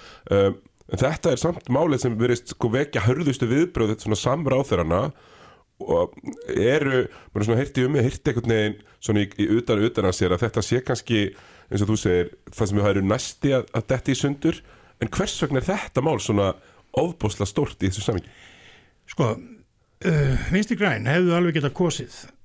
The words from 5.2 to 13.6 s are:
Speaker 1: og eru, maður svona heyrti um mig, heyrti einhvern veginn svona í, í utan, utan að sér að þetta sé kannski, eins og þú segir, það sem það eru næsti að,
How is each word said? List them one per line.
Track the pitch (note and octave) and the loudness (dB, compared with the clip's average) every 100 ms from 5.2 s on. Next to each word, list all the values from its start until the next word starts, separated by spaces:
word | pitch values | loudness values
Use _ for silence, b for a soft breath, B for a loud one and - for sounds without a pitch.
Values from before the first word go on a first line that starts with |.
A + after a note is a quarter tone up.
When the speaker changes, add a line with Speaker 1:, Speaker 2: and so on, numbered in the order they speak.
| B B B B _ - | B B B B _ -12
Speaker 1:
og | - E2+ F2 - - - - | -2 0 0 -4 -14 -12 -6
eru, | B1 A2 D3 C#3 C3 - B B | 0 2 2 2 0 0 B B
maður | G#2 G#2+ | -2 0
svona | A#2 | 0
heyrti | C#3+ C3+ B2+ | 0 0 2
um | C#3+ | 2
mig, | |
heyrti | A#2+ - D#3 | 0 0 -2
einhvern | A#2+ A#2 | -2 2
veginn | A2 G#2+ - b b | 2 0 -4 b b
svona | - G#2 | 0 0
í, | G2+ | 0
í | - G#2 A2 | 0 2 2
utan, | A#2+ G#2+ A2 | 2 2 2
utan | - F#2+ | 2 0
að | F#2 | 2
sér | F2+ F2+ | 0 2
að | |
þetta | A#2 - - | 0 -2 0
sé | C3 | -2
kannski, | - A#2+ - A2+ G2+ B B B B | 0 -4 0 0 0 B B B B
eins | G#2+ G2+ | -2 0
og | |
þú | A2 | 0
segir, | G2+ F2+ F2 - - | 2 2 0 -6 -14
það | - G#2 | -4 0
sem | G#2 | 2
það | G2+ | 2
eru | G2 F#2+ | 2 2
næsti | A#2+ - - C#3 | 0 -4 -4 0
að, | C3 | 0